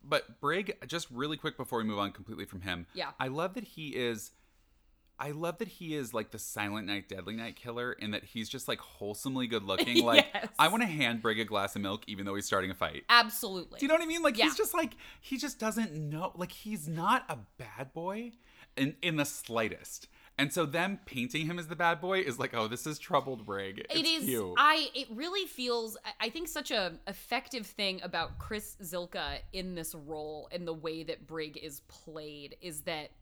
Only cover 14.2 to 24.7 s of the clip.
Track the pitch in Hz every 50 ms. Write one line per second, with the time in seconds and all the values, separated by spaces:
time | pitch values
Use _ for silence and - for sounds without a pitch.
14.2 | 330 294 233 214 226 - 269 - 427 - - 349 320 240 - - - - - -
15.2 | - - 269 247 294 277 - - 220 220 202 226 226 180 147 156 151 147 151 156
16.2 | 180 - - 170 180 175 - - - 214 214 180 147 156 160 165 170 202 240 254
17.2 | - - 156 120 98 - _ - 123 113 - - 135 131 _ 165 170 185 202 220
18.2 | 240 240 226 - - - - - - _ _ 131 135 143 156 - - 180 160 151
19.2 | 143 139 - - - - 113 117 113 101 87 - - - - - - - - -
20.2 | - - _ - 139 147 - 180 160 147 139 165 175 190 202 185 - - - 127
21.2 | 120 123 - 151 160 156 175 175 170 156 170 160 175 170 170 156 170 180 190 190
22.2 | 185 143 120 127 127 - - 117 110 107 123 123 - 156 151 - - - 143 139
23.2 | 131 135 131 110 107 104 98 98 98 98 98 - - - 311 330 277 330 320 320
24.2 | 269 - - - 101 90 - 240 277 302